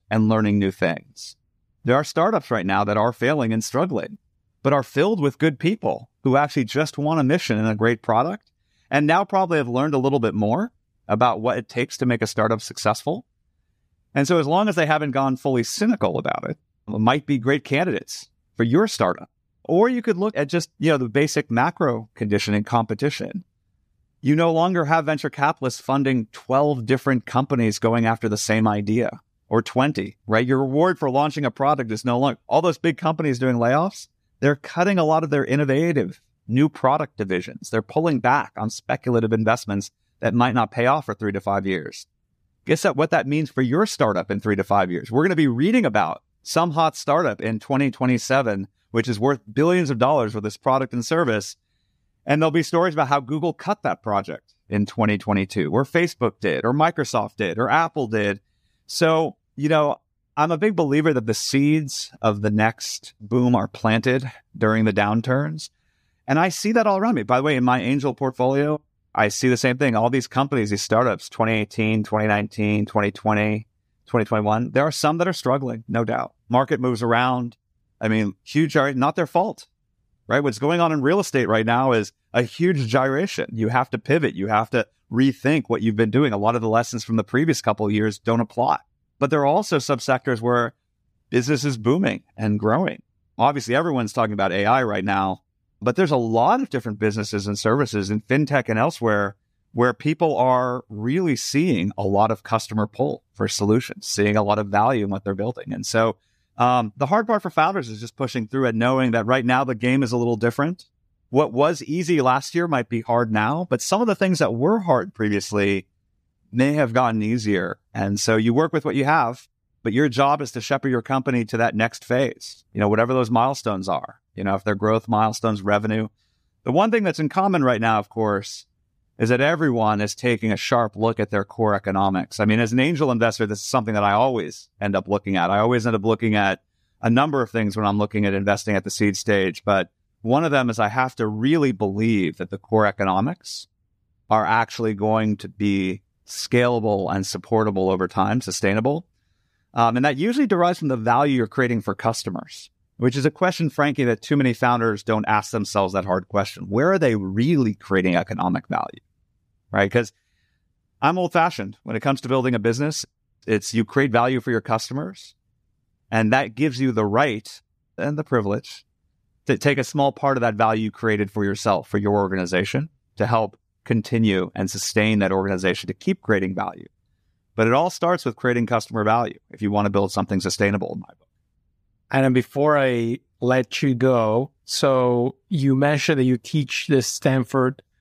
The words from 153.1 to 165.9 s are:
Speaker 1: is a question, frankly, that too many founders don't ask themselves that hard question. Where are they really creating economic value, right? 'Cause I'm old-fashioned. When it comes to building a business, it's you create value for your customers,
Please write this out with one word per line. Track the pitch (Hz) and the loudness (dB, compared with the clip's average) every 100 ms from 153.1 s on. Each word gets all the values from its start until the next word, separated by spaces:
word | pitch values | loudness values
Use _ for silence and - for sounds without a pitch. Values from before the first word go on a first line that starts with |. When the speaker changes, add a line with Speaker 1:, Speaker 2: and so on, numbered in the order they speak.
| 131 | 2
Speaker 1:
is | 147 | 0
a | |
question, | - 185 - 160 | 0 -2 0 -2
frankly, | - 147 139 | 0 0 0
that | 123 113 | 0 0
too | - 143 | 0 2
many | 131 | 2
founders | 113 123 120 113 101 | 0 0 2 0 -2
don't | - 110 107 | -2 -2 0
ask | 107 - | 0 0
themselves | 117 98 104 95 | -6 -2 -2 0
that | 98 | -2
hard | 95 92 90 | 0 -2 -2
question. | 101 92 - 95 | -2 -2 -6 -4
Where | 107 165 | 0 2
are | 190 | 2
they | 143 | 2
really | 107 95 98 135 160 113 | 0 -2 0 2 2 2
creating | 101 - 95 92 87 | -2 -2 0 2 0
economic | 85 82 90 87 - | -2 -4 -2 -4 -4
value, | 85 - - _ _ _ _ _ _ - | -6 -6 -12 _ _ _ _ _ _ -4
right? | 98 98 | 0 2
'Cause | 120 113 _ _ _ _ _ _ _ _ - | 0 -2 _ _ _ _ _ _ _ _ -4
I'm | 139 180 | -2 0
old-fashioned. | 175 170 170 - 95 - | 0 0 0 -2 -10 -12
When | - | -8
it | 110 | -4
comes | 143 135 | -2 -2
to | 123 | -2
building | 131 127 120 | 0 0 0
a | |
business, | 113 117 147 151 - _ _ _ - | 0 0 -4 -6 -12 _ _ _ -2
it's | 107 - | -2 0
you | 113 | -2
create | 107 139 139 | 0 0 2
value | 117 123 127 | 2 2 0
for | 131 | -2
your | 113 | -2
customers, | - 110 - 135 175 196 - _ _ _ _ _ _ | -2 -4 -4 -10 -10 -14 -20 _ _ _ _ _ _